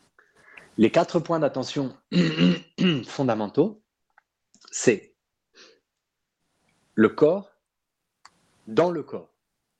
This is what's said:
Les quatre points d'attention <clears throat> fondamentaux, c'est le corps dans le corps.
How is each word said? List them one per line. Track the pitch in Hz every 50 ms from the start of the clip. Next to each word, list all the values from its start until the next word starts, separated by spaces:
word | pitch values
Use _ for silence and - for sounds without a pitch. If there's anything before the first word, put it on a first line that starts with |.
| _ _ _ _ _ _ _ _ _ _ - - - _ _ -
Les | 110 113
quatre | - 165 175 - - 170
points | 156 - 170 160
d'attention | 147 131 - 131 123 - - 147 135 123 - - _ -
<clears throat> | - 180 170 160 156 160 175 180 175 - - _ _ - 185 185 156 127 107
fondamentaux, | - - - 139 123 110 110 107 101 - 139 165 220 214 - _ _ _ _ _ _ _ _ _ _ _ _ _ _ _ _ _ -
c'est | - - - 127 107 92 - _ _ _ _ _ _ _ _ _ _ - - - _ _ _ _ _ _ _ _ _ _ _ _ _ _ _ _ _ _ _ _ _ _ _ _ -
le | 110 107 104
corps | - - 151 151 180 202 190 _ _ _ _ _ _ _ _ _ _ _ _ _ _ _ - - _ _ _ _ _ _ _
dans | 110 110 147 165 180
le | 175 156
corps. | - - - 92 82 _ _ _ _ _ _ _ _ _ _